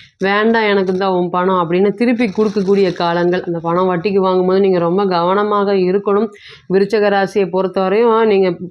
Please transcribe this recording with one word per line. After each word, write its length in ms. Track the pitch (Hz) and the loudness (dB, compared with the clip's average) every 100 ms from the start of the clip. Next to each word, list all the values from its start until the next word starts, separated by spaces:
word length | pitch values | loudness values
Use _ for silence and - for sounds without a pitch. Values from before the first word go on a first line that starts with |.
| - - | -20 -6
வேண்டாம் 460 | 190 202 220 226 | -2 0 2 2
எனக்கு 300 | 214 196 185 | 2 0 0
தான் 180 | 185 196 | -2 -2
உன் 180 | 180 175 | -2 -2
பணம்" 300 | 175 180 185 | -2 0 0
அப்படின்னு 280 | 165 180 202 | 0 0 0
திருப்பி 360 | 202 240 233 233 | 0 0 0 -2
கொடுக்கக்கூடிய 680 | 180 214 202 190 202 185 | 0 -2 0 0 2 2
காலங்கள். 480 | 175 170 175 175 180 | 0 -2 0 0 -2
அந்த 180 | 180 170 | -4 -6
பணம் 280 | 165 175 185 | -4 -2 0
வட்டிக்கு 300 | 180 196 196 | -2 0 0
வாங்கும்போது 400 | 185 185 180 190 | 2 0 2 2
நீங்க 200 | 196 180 | 2 2
ரொம்ப 260 | 170 185 196 | 0 0 0
கவனமாக 680 | 175 175 196 208 202 202 196 | 0 0 0 0 0 0 0
இருக்கணும். 540 | 180 196 208 202 226 - - - - | 0 0 0 -2 -2 -8 -20 -16 -2
விருச்சக 360 | 190 196 214 208 | 0 2 0 2
ராசியை 360 | 196 190 208 185 | 0 0 -2 -2
பொறுத்தவரையும் 800 | 185 190 190 190 208 240 226 220 | -2 -2 -2 0 2 2 2 2
நீங்க 240 | 196 185 175 180 | 2 0 -2 -8